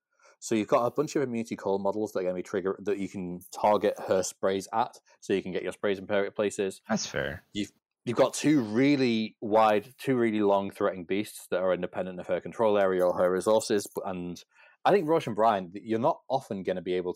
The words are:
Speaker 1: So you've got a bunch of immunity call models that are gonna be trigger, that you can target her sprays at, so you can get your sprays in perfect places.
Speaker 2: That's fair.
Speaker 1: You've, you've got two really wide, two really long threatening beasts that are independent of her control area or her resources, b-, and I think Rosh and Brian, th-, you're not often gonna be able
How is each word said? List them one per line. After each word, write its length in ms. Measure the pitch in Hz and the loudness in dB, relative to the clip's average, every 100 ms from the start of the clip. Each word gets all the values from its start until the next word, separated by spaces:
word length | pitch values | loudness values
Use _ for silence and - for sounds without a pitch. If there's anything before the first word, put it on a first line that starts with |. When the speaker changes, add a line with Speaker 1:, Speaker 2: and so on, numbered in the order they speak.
| _ _ - _ | _ _ -20 _
Speaker 1:
So 160 | - 113 | -2 -2
you've 120 | 101 | 2
got 180 | 139 120 | 2 2
a 60 | |
bunch 240 | - 151 160 | 0 -2 -2
of 60 | |
immunity 340 | 131 117 113 104 | -2 -4 -6 -6
call 240 | 101 98 | -2 -2
models 320 | 98 107 107 | -2 -2 -4
that 80 | 101 | -2
are 40 | |
gonna 120 | 90 90 | -4 -4
be 80 | |
trigger, 340 | - 101 92 98 | -4 -4 -2 -4
that 140 | 98 98 | -4 -4
you 100 | 95 | -4
can 320 | 101 90 87 - | -6 -8 -10 -12
target 420 | - 104 104 101 - - | -2 2 4 2 -2 -2
her 160 | 95 | 0
sprays 440 | 92 - 98 98 95 | -2 -2 -2 -2 -2
at, 260 | 113 123 - _ _ | -2 -4 -6 _ _
so 100 | - | -2
you 100 | 98 | -2
can 120 | 92 | -2
get 100 | 87 | -6
your 80 | 90 | -6
sprays 280 | - 104 95 | -4 -2 -2
in 60 | 98 | -2
perfect 280 | 104 98 - | -2 0 -2
places. 460 | 104 - 98 - - | -2 -2 -4 -6 -4
Speaker 2:
That's 160 | - - | -4 -2
fair. 400 | 71 69 - - | -4 -4 -6 -10
Speaker 1:
You've, 180 | 104 101 _ _ _ | -8 -8 _ _ _
you've 140 | 120 113 | -4 2
got 160 | 123 | 2
two 260 | - 147 151 | 2 2 4
really 760 | 107 110 139 143 127 113 110 - | 2 2 4 4 4 2 -2 -6
wide, 540 | 113 110 110 107 - - | 2 4 6 4 0 -6
two 200 | - 127 | -2 2
really 240 | 117 107 | 2 4
long 280 | 101 98 98 | 4 2 0
threatening 360 | - 101 92 82 | -2 -2 -2 -4
beasts 420 | 95 107 - - | -4 -4 -12 -4
that 120 | 90 | -2
are 120 | 92 | 0
independent 460 | 87 90 - 92 90 | 0 -2 -6 -8 -10
of 80 | - | -4
her 140 | 87 | -4
control 360 | 85 - 110 104 | -4 0 2 4
area 280 | 95 92 90 | 4 4 2
or 120 | 87 | 4
her 140 | 90 | 2
resources, 560 | 92 110 110 - 104 - | 2 2 2 2 0 -2
b-, 140 | - - | -8 -8
and 380 | 92 87 87 - _ - _ | -6 -8 -10 -16 _ -20 _
I 80 | 135 | 2
think 160 | 196 151 | 2 2
Rosh 200 | 165 - | 0 0
and 80 | 104 | 2
Brian, 340 | 113 101 90 | 2 2 -2
th-, 140 | 98 113 | -10 -4
you're 120 | 110 | 0
not 200 | 139 170 - | 0 -2 -4
often 340 | 131 - 101 | -4 -4 -6
gonna 180 | 92 92 | -4 -4
be 140 | 90 90 | -2 -2
able 180 | 90 | -2